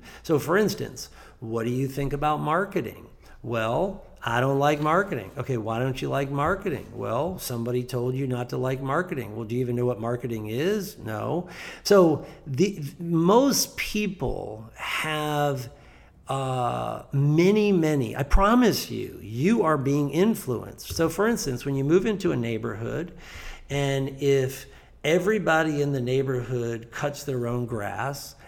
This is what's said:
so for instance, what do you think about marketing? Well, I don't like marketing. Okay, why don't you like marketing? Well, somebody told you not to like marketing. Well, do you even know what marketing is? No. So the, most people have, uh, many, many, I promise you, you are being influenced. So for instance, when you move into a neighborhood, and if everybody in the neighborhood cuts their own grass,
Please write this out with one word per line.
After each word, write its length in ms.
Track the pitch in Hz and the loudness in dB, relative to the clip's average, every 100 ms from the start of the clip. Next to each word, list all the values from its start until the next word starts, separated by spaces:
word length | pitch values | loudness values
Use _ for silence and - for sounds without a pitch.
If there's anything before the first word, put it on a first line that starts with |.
| - - | -12 -16
so 140 | - 147 | 0 0
for 200 | 135 185 | 2 2
instance, 520 | 214 - 113 - - - - - | 2 -2 -8 -10 -16 -18 -20 -14
what 240 | 113 113 | -6 -2
do 80 | 117 | 0
you 160 | 123 135 | -2 -2
think 240 | 139 139 | -2 -4
about 300 | 139 151 151 | -2 0 0
marketing? 680 | 147 165 196 185 - - - - - - | 0 0 0 -4 -6 -10 -20 -20 -20 -14
Well, 600 | 123 117 113 131 196 202 - - | -4 -2 0 0 -2 -4 -16 -8
I 200 | 120 120 | -2 2
don't 180 | 131 139 | 2 4
like 220 | 143 151 | 2 2
marketing. 500 | 151 170 202 147 95 127 | 2 2 0 -4 -8 -8
Okay, 180 | 127 123 | -4 -4
why 240 | 107 113 | -2 -2
don't 220 | 131 131 | -2 -2
you 80 | 139 | -2
like 220 | 135 139 | -2 -2
marketing? 560 | 139 151 190 196 123 92 | -2 -2 -2 -4 -6 -8
Well, 460 | 107 110 117 165 185 | -8 -4 -2 -2 -6
somebody 440 | - 120 117 123 | -6 -4 -2 -2
told 300 | 123 123 123 | -2 -4 -2
you 140 | 131 135 | -2 -2
not 220 | 123 120 | -4 -4
to 80 | 127 | -4
like 240 | 127 135 | -2 -2
marketing. 560 | 135 151 180 151 104 107 | -2 -2 -2 -6 -8 -8
Well, 80 | 110 | -4
do 100 | 120 | -2
you 60 | |
even 160 | 123 120 | -2 0
know 80 | 123 | 0
what 160 | 120 | 0
marketing 460 | 113 120 127 113 107 | -2 -4 -4 -6 -4
is? 500 | 117 170 208 180 - | -2 0 -2 -4 -10
No. 500 | 110 107 113 160 175 - - - | -8 -6 -4 -4 -6 -14 -16 -10
So 420 | - 202 185 107 - - - | 4 8 8 4 -4 -16 -8
the, 360 | 127 202 202 139 - | 2 2 2 -10 -8
most 800 | 170 165 170 226 277 220 - - | 0 2 6 6 6 2 -2 -4
people 920 | - 214 208 - 123 95 92 110 113 - | -4 -2 -2 -2 -4 -4 -8 -12 -14 -12
have, 960 | - - 156 151 151 147 147 131 120 - - - - - - | -6 -4 -2 -2 0 2 2 0 -6 -14 -20 -20 -20 -20 -6
uh, 720 | 131 127 127 120 120 117 110 - | -4 -2 0 0 -2 -4 -6 -4
many, 600 | 139 143 156 180 214 208 | 2 4 6 6 6 6
many, 420 | 185 160 147 110 123 | 4 4 2 0 -2
I 80 | |
promise 680 | 135 - 196 247 233 156 - | 4 6 6 6 6 4 -4
you, 300 | 110 101 - | -6 -8 -10
you 420 | 101 113 170 226 | -10 0 2 4
are 140 | 165 151 | 4 2
being 320 | 131 143 143 | 2 2 2
influenced. 880 | 156 214 - - 110 95 - - - | 4 2 2 -2 -4 -6 -14 -10 0
So 140 | 165 | 0
for 180 | 165 214 | 2 0
instance, 380 | 233 139 123 139 | 2 -2 -4 -2
when 100 | 135 | -2
you 80 | |
move 220 | 139 180 226 | 4 4 4
into 260 | 196 185 | 0 0
a 60 | 135 | 0
neighborhood, 760 | 117 113 117 104 113 123 180 - - - - - - | -2 -2 -4 -6 -6 -6 -8 -12 -18 -14 -14 -14 -6
and 460 | 143 139 139 135 139 | -2 0 0 -2 0
if 440 | 143 139 131 - - - - - | 2 4 2 -4 -16 -20 -20 -6
everybody 760 | 147 175 180 214 156 160 160 147 | 2 2 4 2 4 4 4 2
in 100 | 143 | 0
the 80 | 139 | 0
neighborhood 880 | 123 131 135 127 117 127 117 117 117 | 2 0 2 -2 -2 -4 -2 -4 -8
cuts 340 | - 147 - - | -6 -6 -4 -4
their 200 | 127 117 | -2 -2
own 200 | 120 117 | -2 -2
grass, 720 | 113 101 98 131 139 - - | -4 -4 -4 -4 -6 -12 -18